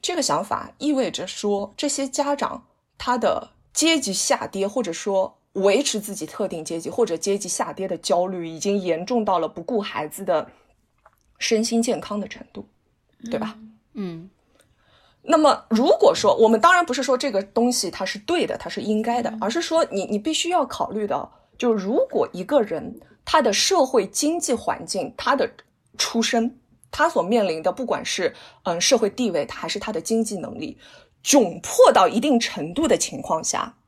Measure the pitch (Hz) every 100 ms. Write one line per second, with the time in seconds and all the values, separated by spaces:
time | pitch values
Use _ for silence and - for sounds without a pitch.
0 | - 349 254 147 196 - - - 285 269
1 | 214 - 185 - 208 202 202 - 294 277
2 | 269 277 285 285 - - _ _ _ _
3 | - 247 214 - - _ _ - 320 330
4 | 220 185 - - - 196 196 233 208 165
5 | - 196 190 _ _ 202 196 208 285 214
6 | 208 196 156 - 196 170 156 165 165 -
7 | 226 160 202 202 185 - - - 190 175
8 | - 175 185 180 165 160 196 202 180 165
9 | 185 247 208 180 160 - 170 240 220 -
10 | 151 - 190 160 - _ _ _ _ _
11 | _ _ _ _ - 220 226 233 233 180
12 | - 208 190 - - - - _ _ _
13 | _ _ 233 226 220 - - _ _ 262
14 | 190 165 185 _ _ _ _ _ _ _
15 | _ _ - 311 302 - - 220 277 659
16 | 415 - 208 - 220 226 339 359 349 254
17 | 262 247 285 202 202 - 240 247 185 -
18 | 190 208 - 339 247 - - - 202 214
19 | 226 240 233 220 202 233 339 294 - 196
20 | 185 208 208 320 339 349 262 - - 202
21 | 208 139 - _ _ _ 240 220 185 262
22 | 523 220 226 180 185 285 208 160 - -
23 | - _ - 320 240 202 - 381 - -
24 | 190 - 294 339 330 233 - - 160 202
25 | 156 - - 269 190 - _ _ _ -
26 | - 233 226 240 233 - _ _ _ -
27 | 311 294 175 233 196 160 165 202 254 -
28 | 123 - 175 - - - - 170 - 247
29 | 208 - 240 165 - - 165 202 208 165
30 | 165 226 220 202 - - 160 - - -
31 | _ _ - 277 196 - - - 494 233
32 | 185 208 285 240 - - 156 180 311 190
33 | - 147 - 160 165 - - -